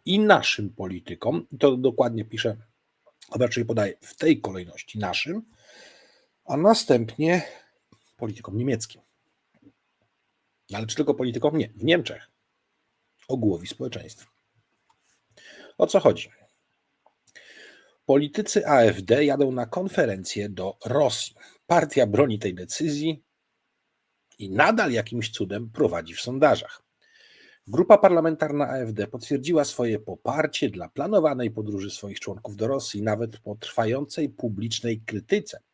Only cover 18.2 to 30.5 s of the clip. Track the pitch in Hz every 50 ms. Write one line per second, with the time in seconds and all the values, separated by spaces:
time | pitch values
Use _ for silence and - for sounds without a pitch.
18.2 | 151 143 - 214 208 - - 208 - - 147 127 117 107 - 98 95 90 117 139
19.2 | 151 139 139 139 143 135 127 123 120 113 - 180 185 190 - 190 147 113 98 95
20.2 | 92 - - 104 101 104 95 90 92 98 - - - - 123 147 147 123 - -
21.2 | - - - _ - - _ _ _ - 170 170 160 147 - 139 123 107 101 113
22.2 | 147 131 107 104 - 98 90 90 90 - - - 151 156 147 147 151 160 156 139
23.2 | _ _ _ _ _ _ _ _ _ _ _ _ _ _ _ _ _ _ _ _
24.2 | _ _ _ _ 104 95 95 120 147 190 226 226 202 156 120 110 107 - 120 117
25.2 | 113 - - - 104 92 101 104 120 113 110 - - 104 85 85 82 82 85 -
26.2 | - 123 127 135 151 143 120 - - - - - _ _ _ _ _ _ _ _
27.2 | _ _ _ _ - - _ _ _ 101 110 151 - - 214 - - 165 156 165
28.2 | 156 165 160 156 156 147 143 143 143 127 127 131 123 113 107 107 101 - - 123
29.2 | - - 143 135 127 156 175 151 143 - - - 120 117 107 104 - - 92 -
30.2 | _ 120 135 156 151 147